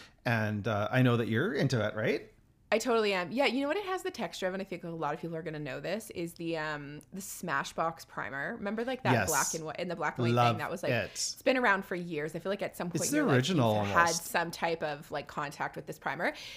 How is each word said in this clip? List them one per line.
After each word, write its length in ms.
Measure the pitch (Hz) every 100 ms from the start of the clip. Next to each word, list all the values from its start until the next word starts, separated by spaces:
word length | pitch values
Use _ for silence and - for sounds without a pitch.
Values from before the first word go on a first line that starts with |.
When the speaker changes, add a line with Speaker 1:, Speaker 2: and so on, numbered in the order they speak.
| - _
Speaker 1:
And, 420 | - 117 107 107 101
uh, 220 | 104 104
I 120 | 127
know 140 | 127 117
that 100 | 107
you're 240 | 110 180
into 300 | 277 143 123 104
it, 80 |
right? 320 | 107 123 247 - - _ _ -
Speaker 2:
I 60 | 214
totally 340 | 247 226 214
am. 180 | 190 175
Yeah, 140 | 226 269
you 160 | 240
know 40 | 277
what 100 | 359
it 80 | 392
has 180 | 370
the 80 | 370
texture 340 | 370 185 - 185
of, 80 |
and 60 | 190
I 40 |
think 200 | 208 175
a 40 | 175
lot 220 | 165 151
of 80 | 156
people 140 | 165 165
are 60 |
gonna 160 | 160 151
know 220 | 147 131
this, 280 | 151 202 -
is 240 | - 170
the, 220 | - 170 165
um, 440 | 156 151 143 147 -
the 80 | 185
Smashbox 840 | - - 175 139 156 - 165 160 -
primer. 480 | - 143 135 151 233
Remember, 260 | 202 214
like, 180 | 240 254
that 100 | -
Speaker 1:
Yes. 160 | - 92
Speaker 2:
black 260 | 139 143
and 100 | 165
whi-, 100 | 156 -
in 120 | 180
the 80 | 165
black 220 | 151 -
and 100 | 120
white 60 |
Speaker 1:
Love 180 | 120 120
Speaker 2:
thing 60 | 113
that 120 | 147
was, 140 | 180
like, 80 | 151
Speaker 1:
it. 180 | 120 90
Speaker 2:
it's 300 | - - -
been 140 | - 262
around 280 | 247 196
for 120 | 196 180
years. 360 | 175 156 156 170
I 20 |
feel 140 | 190
like 100 | 202
at 140 | 175 -
some 100 | 180
Speaker 1:
It's 40 | 165
Speaker 2:
point 100 | -
Speaker 1:
the 60 | 294
Speaker 2:
in 60 |
your 40 | 269
life 80 | 131
Speaker 1:
original 400 | 131 180 117 107
Speaker 2:
you've 80 | 101
had 100 | 131
Speaker 1:
almost. 240 | 170 165 -
Speaker 2:
some 260 | 180 170
type 320 | - 170 165
of, 260 | 160 147 -
like, 160 | 151 143
contact 480 | - 143 - 139
with 140 | 160 143
this 100 | -
primer. 340 | - 139 202 302 -